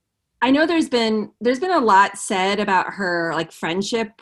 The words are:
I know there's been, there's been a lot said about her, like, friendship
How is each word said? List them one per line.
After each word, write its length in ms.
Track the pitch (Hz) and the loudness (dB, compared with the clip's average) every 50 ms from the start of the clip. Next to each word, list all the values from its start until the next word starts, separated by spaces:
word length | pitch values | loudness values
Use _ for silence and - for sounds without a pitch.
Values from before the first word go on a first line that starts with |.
| _ _ _ _ _ _ _ - | _ _ _ _ _ _ _ -4
I 100 | 240 262 | 0 2
know 160 | 269 294 330 | 2 2 2
there's 240 | 330 339 320 294 - | 2 2 0 0 0
been, 420 | 254 240 226 220 220 214 208 - _ - | 0 0 2 2 0 -2 -4 -6 _ -4
there's 200 | 214 240 262 254 | -2 -2 0 0
been 100 | 370 381 | -2 0
a 100 | 359 311 | 0 2
lot 380 | 240 214 190 190 202 - - - | 4 6 6 6 4 4 0 -10
said 420 | - - 214 185 185 196 202 208 | -6 -4 -2 0 0 0 0 -2
about 320 | 208 202 190 175 - - | -2 0 0 0 0 -2
her, 400 | - 196 196 175 175 170 165 165 147 | -6 -6 -4 -4 -2 -2 -2 -2 -2
like, 160 | 160 165 - | -4 -6 -6
friendship 600 | - - 185 180 175 190 202 - 240 226 226 220 _ _ | -8 -8 -6 -4 -4 -4 -4 -4 -4 -4 -4 -6 _ _